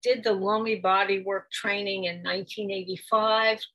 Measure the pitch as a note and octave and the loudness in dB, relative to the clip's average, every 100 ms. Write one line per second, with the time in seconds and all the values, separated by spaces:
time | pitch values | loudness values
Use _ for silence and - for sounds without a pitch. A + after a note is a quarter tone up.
0 | A#3+ B3+ A3+ G3 F#3+ A3 A3+ G#3+ F#3 F#3+ | 0 2 2 0 2 0 0 0 4 4
1 | G3 G3 F#3+ F#3+ - - G#3+ G3+ G3+ G3 | 4 0 -2 -4 -6 -8 -4 -2 -2 -4
2 | F3+ F3 F3 F3+ F#3 - G3+ G3 F#3 F#3 | -4 -6 -4 -4 -6 -8 -6 -6 -6 -8
3 | - A3 A3 A3 A3 A3 - | 0 2 4 4 2 0 -4